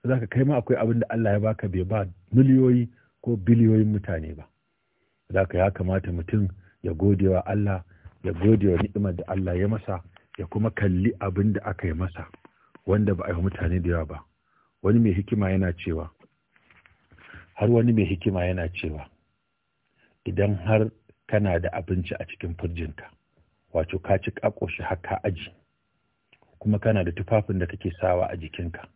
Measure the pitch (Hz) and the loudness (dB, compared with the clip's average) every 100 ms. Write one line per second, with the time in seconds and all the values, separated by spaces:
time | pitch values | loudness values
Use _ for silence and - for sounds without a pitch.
0 | 123 131 110 123 135 135 - 127 113 117 | 0 0 0 2 2 2 0 0 2 0
1 | 113 117 110 101 110 107 104 92 90 107 | 0 0 2 2 0 -2 -4 -2 -2 -2
2 | 95 - _ 120 135 131 127 123 120 _ | -4 -10 _ 6 6 6 6 4 0 _
3 | _ _ - 113 95 117 113 110 107 104 | _ _ -4 -2 4 6 6 6 4 0
4 | 101 82 80 76 - _ _ _ _ _ | -4 -6 -6 -12 -18 _ _ _ _ _
5 | _ _ _ 95 95 87 95 98 92 95 | _ _ _ -2 0 2 0 0 -2 -2
6 | 92 87 85 107 95 - _ _ 95 82 | -2 -6 -2 0 0 -4 _ _ -8 0
7 | 98 95 95 92 - 101 101 95 - - | 2 4 4 2 0 -2 -2 -4 -8 -20
8 | - _ 92 82 101 110 98 85 101 104 | -20 _ -8 2 4 6 4 2 0 -2
9 | 101 87 - 92 90 90 101 110 - 90 | -2 -4 -6 -4 -2 0 -2 -2 -6 -10
10 | - _ _ - 90 107 113 - 101 90 | -10 _ _ -14 -8 -2 -2 0 0 2
11 | 107 - 98 92 104 98 - 90 82 80 | 0 0 -4 0 0 0 -6 -6 -4 -4
12 | 92 - 82 - - _ _ - - 104 | -6 -8 -18 -20 -20 _ _ -14 0 2
13 | 104 90 - 85 92 - 85 90 85 85 | 2 0 -2 -2 -2 -2 -2 0 0 -2
14 | 78 78 - _ _ _ _ _ 95 117 | -4 -10 -16 _ _ _ _ _ 2 4
15 | 113 92 101 107 95 95 92 82 - 80 | 4 2 -2 0 0 0 0 -2 -6 -6
16 | 80 _ _ _ _ _ _ _ _ _ | -8 _ _ _ _ _ _ _ _ _
17 | _ _ - - - - 107 117 117 110 | _ _ -20 -20 -20 -2 4 4 4 2
18 | 90 87 110 95 90 90 85 87 80 78 | 2 0 -2 0 -2 -2 -4 -6 -10 -10
19 | 78 _ _ _ _ _ _ _ _ _ | -14 _ _ _ _ _ _ _ _ _
20 | _ _ - 90 101 98 90 110 110 _ | _ _ -6 0 0 0 2 2 2 _
21 | _ _ - 107 101 85 82 87 85 90 | _ _ -2 0 2 0 -2 -6 -4 -4
22 | 85 - - - 87 82 85 85 78 - | -4 -8 -10 -10 -10 -6 -8 -6 -10 -10
23 | - _ _ _ _ _ _ 82 82 90 | -20 _ _ _ _ _ _ -4 -2 -6
24 | - 95 - - - - - - - 90 | -2 -2 -2 -4 -4 -4 -8 -8 -8 -8
25 | - 95 104 82 - _ _ _ _ _ | -6 -4 -4 -6 -12 _ _ _ _ _
26 | _ _ _ _ _ _ 107 104 113 104 | _ _ _ _ _ _ 0 0 2 0
27 | 87 87 92 110 - 95 85 101 90 87 | -2 -4 0 0 0 -4 -4 -6 -8 -4
28 | 92 90 92 87 78 - 85 85 - | 0 0 -2 -6 -12 -10 -10 -10 -20